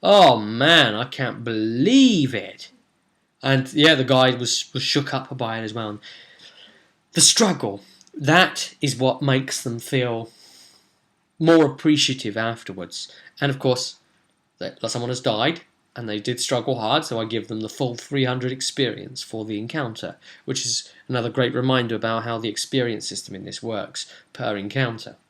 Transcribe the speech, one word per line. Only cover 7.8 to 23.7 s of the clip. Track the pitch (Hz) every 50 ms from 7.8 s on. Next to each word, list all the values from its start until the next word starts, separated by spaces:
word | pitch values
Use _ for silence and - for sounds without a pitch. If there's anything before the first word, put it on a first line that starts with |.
| - _ _ _ _ _ _
that | 311 - 135 156 175 185 147 - - - - - _
is | - 143 -
what | 113 127 131 120 -
makes | 151 139 131 131 135 135 - -
them | - 131 117 117
feel | - - - 135 123 123 117 113 113 - - _ - - - - - - _ _ _ _ _ _ _ _ _ _ _ _ _ _
more | 160 160 165 165 156
appreciative | 139 135 - - 160 151 147 - - 131 131 - 113 101
afterwards. | 110 110 113 117 113 - - 101 95 90 85 - - - - - - - - _ -
And | - 143
of | 135 139
course, | - 139 123 123 - - - _ _ _ _ _ _ _ _ _ _ _ _ _
that | - 95 - - - 113
someone | - 127 120 120
has | 127 123
died, | - 135 110 104 113 143 170 170 - _ _ _ _ _ _
and | - 120 113
they | 104 107
did | 104 - 127 120
struggle | - - 139 123 117 - 131 123
hard, | 110 107 120 151 160
so | - 127 113
I | 113
give | 113 110 113 101 -
them | 117 110
the | 110 110
full | - - 143 127 120
three | 117 - - - 139 131
hundred | 127 123 127 123 127
experience | 127 131 - - - - 139 120 104 95 98 - 131 127
for | - - - 113 107
the | 107 110 104
encounter, | 107 120 - 160 147 117 110 - - 85 85 _ _ - - - _
which | - 135 - -
is | 120 - - - - - - _ _
another | 127 123 117 120
great | 110 - 127 120 -
reminder | 120 123 131 131 127 123 117 113
about | 107 110 113 113 113 113
how | 117 117 113
the | 110 113
experience | 107 - - - - 135 127 120 113 107 - -
system | - 98 - - -
in | 95 95
this | 101 98 -
works | - 113